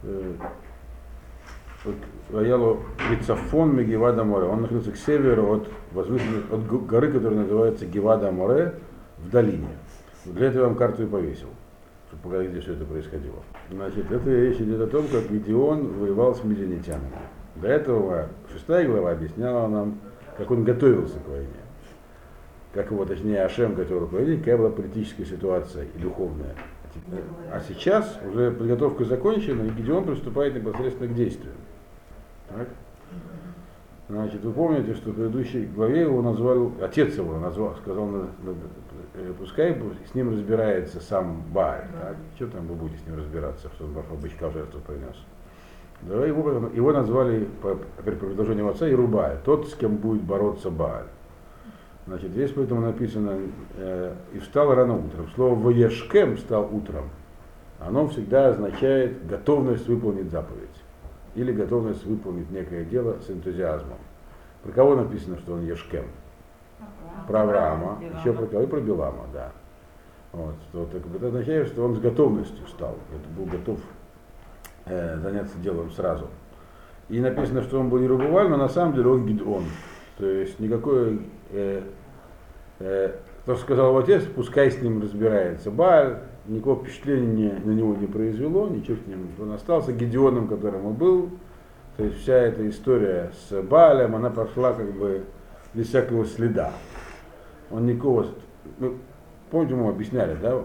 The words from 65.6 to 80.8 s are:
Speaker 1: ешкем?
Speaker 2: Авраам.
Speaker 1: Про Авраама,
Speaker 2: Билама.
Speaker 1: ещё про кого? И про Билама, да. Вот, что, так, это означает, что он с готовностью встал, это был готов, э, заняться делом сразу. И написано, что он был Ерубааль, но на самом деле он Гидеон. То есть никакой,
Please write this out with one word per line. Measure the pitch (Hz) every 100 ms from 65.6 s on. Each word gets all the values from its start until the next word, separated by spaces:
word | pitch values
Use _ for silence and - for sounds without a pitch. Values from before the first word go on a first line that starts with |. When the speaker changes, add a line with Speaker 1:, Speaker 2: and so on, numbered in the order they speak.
| 82
Speaker 1:
ешкем? | 82 - 78 60 - - - - - - -
Speaker 2:
Авраам. | - - - - -
Speaker 1:
Про | 107
Авраама, | 107 101 78 80 90 104
Speaker 2:
Билама. | - 160
Speaker 1:
ещё | 123
про | 113 110
кого? | 107
И | 135
про | 151
Билама, | 110 90 69 60 60
да. | 67 62 - - - - - - - -
Вот, | 85 80 80 -
что, | 85 82
так, | 90 85
это | 92 123
означает, | 120 113 160 -
что | 117
он | 120
с | 110
готовностью | 117 117 139 107 - - -
встал, | - 73 - -
это | 76 76 85
был |
готов, | 90 85 - 98 - - - - - - - - - - -
э, | 90 85 80
заняться | 92 101 101 87
делом | 95 85 80
сразу. | - 92 78 - - - - - - - - -
И | 113
написано, | 135 147 135 127
что | 113 135
он | 127
был | 123
Ерубааль, | 127 127 143 180 190
но | 143
на | 135
самом | 175 175
деле | 131 123
он | 131 107
Гидеон. | 107 101 98 82 80 - - - -
То | 98
есть | 95 95 -
никакой, | 110 117